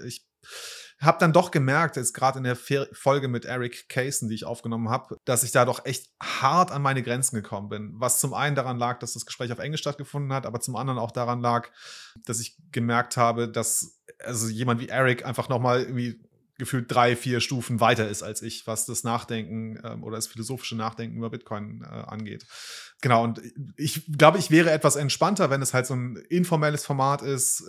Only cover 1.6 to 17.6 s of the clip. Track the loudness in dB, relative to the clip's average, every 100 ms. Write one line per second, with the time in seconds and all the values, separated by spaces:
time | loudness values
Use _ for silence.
1.6 | 4 4 2 -2 -4 0 0 2 -2 -2
2.6 | -2 -2 -2 -2 2 2 0 -4 -4 -6
3.6 | -6 -8 -6 -2 -2 -2 -4 -6 -8 -8
4.6 | -6 -4 -2 -2 -4 -8 -2 0 4 4
5.6 | 4 2 -6 -8 -10 -10 -6 2 4 6
6.6 | 4 2 0 0 -2 -2 -2 -2 -6 -8
7.6 | -8 -8 -10 -2 0 2 0 0 0 0
8.6 | -2 -2 -2 -2 -8 -10 -10 -8 -6 -6
9.6 | -6 -6 -6 -6 -8 -6 -4 -4 -4 -6
10.6 | -6 -4 -4 -4 -4 -4 -2 0 2 2
11.6 | 0 -12 -20 -18 -20 -12 -6 -6 -6 -12
12.6 | -8 -2 2 2 2 4 4 2 -2 -2
13.6 | 0 -2 -4 _ -20 -12 -6 -4 -2 -2
14.6 | 0 0 0 2 2 2 -2 -4 -2 0
15.6 | 2 2 0 -4 -4 -8 _ _ _ -10
16.6 | -4 -4 0 4 4 4 0 -2 -2 -4